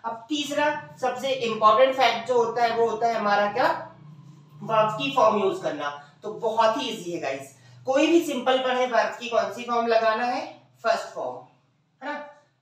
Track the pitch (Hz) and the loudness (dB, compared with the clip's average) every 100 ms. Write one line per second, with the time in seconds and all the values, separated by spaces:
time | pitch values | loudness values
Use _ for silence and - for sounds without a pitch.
0 | 233 - - 294 285 285 302 294 - - | -8 -10 -6 -6 -2 0 0 -2 -10 -6
1 | 254 214 262 262 226 214 214 220 269 262 | -6 -4 -4 -4 -4 2 4 6 4 4
2 | 233 226 - 247 233 233 233 220 226 214 | 2 2 0 2 2 2 0 2 0 0
3 | 233 220 208 202 202 226 320 330 - - | 0 0 0 2 2 2 0 0 -8 -18
4 | - - - - - - - 165 214 - | -20 -20 -20 -20 -20 -16 0 2 2 0
5 | 277 - 214 208 185 - 160 151 143 - | -2 4 4 4 0 -2 -6 -6 -8 -10
6 | - _ - - 220 226 220 269 247 180 | -18 _ -12 -4 -2 2 2 2 -6 -8
7 | 175 165 135 135 - - - - - 269 | -8 -6 -6 -8 -12 -20 -20 -10 0 2
8 | 320 339 294 247 254 262 254 247 254 226 | 4 4 2 -2 0 0 0 0 2 2
9 | 208 - 233 226 - 226 233 240 233 226 | 0 -6 -2 -2 -2 -8 -4 -2 2 2
10 | 226 220 247 277 - - _ _ - - | 2 0 -2 -4 -8 -16 _ _ -2 -2
11 | - - 127 123 - _ _ _ _ _ | -4 -10 -10 -10 -18 _ _ _ _ _
12 | 269 294 - - _ _ | -10 -10 -12 -20 _ _